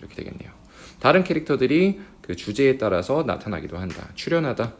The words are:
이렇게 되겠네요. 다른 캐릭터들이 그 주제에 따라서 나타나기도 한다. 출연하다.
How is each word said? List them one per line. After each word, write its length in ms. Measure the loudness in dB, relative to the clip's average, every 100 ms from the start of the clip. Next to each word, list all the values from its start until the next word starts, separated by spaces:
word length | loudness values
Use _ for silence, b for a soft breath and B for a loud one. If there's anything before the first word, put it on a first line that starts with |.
이렇게 160 | -18 -14
되겠네요. 340 | -14 -14 -16 -20 -20 B B B
다른 240 | 6 6
캐릭터들이 760 | 4 -2 0 0 2 4 2 0 B B
그 140 | -10 -8
주제에 440 | -6 2 2 4
따라서 420 | 2 0 0 -2
나타나기도 560 | 0 -4 -6 -8 -8 -8
한다. 320 | -8 -10 -14 -10
출연하다. 580 | -2 0 0 -2 -4 -6